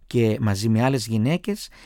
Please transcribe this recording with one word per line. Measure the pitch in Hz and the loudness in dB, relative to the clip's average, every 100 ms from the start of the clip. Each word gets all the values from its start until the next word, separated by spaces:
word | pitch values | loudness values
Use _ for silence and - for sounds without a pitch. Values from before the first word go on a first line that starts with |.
| - | -4
και | 120 113 107 | 0 2 2
μαζί | 110 95 113 | 0 0 0
με | 110 | 2
άλλες | 127 135 107 | 2 0 -2
γυναίκες | 113 113 170 - 202 - - | -2 0 -2 -4 -8 -10 -20